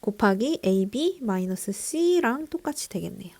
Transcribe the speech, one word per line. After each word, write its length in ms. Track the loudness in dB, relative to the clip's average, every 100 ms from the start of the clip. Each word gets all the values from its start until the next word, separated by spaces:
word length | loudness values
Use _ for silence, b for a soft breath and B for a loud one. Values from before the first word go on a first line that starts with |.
곱하기 580 | -4 2 4 4 2 2 2
A, 200 | 2 2
B 340 | 0 -2 -2
마이너스 500 | -2 -2 -2 -4 -6
C랑 760 | -6 -4 2 4 4 4 0 -4
똑같이 420 | -6 -6 -6 -6
되겠네요. 460 | -6 -6 -10 -16